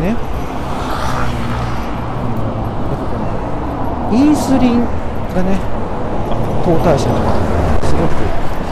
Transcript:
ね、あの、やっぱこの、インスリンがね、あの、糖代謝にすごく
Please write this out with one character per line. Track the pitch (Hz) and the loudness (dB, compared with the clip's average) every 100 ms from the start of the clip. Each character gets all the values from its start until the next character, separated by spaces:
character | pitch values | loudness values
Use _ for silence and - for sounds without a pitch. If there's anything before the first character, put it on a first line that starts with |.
ね、 | 170 240 | -2 -2
あ | - - - - - - 127 - - 127 - | -2 -4 -6 -6 -6 -6 -6 -4 -2 0 0
の、 | - 120 120 120 - - - - - - - 113 107 - - 156 | -2 -4 -4 -4 -4 -4 -6 -6 -4 -4 -2 -4 -4 -4 -4 -4
や | 143 | -4
っ | |
ぱ | - | -2
こ | - - - - - - - - - - | -4 -2 -4 -4 -4 -4 -4 -4 -4 0
の、 | 220 | 2
イ | 294 | 2
ン | 294 | 2
ス | - 262 | 2 2
リ | 247 240 | 2 2
ン | 233 - - - - | 0 0 -2 -2 -2
が | 180 | 0
ね、 | 180 185 - - - - - - - | 2 2 2 0 -2 -2 -2 -2 0
あ | - | 0
の、 | - - | 0 0
糖 | 175 160 | 2 2
代 | 180 139 | 2 2
謝 | 123 | 0
に | - - - - - - - - | 0 2 2 2 0 2 4 6
す | 160 | 6
ご | 165 | 6
く | 151 139 - - - - | 4 4 4 2 2 2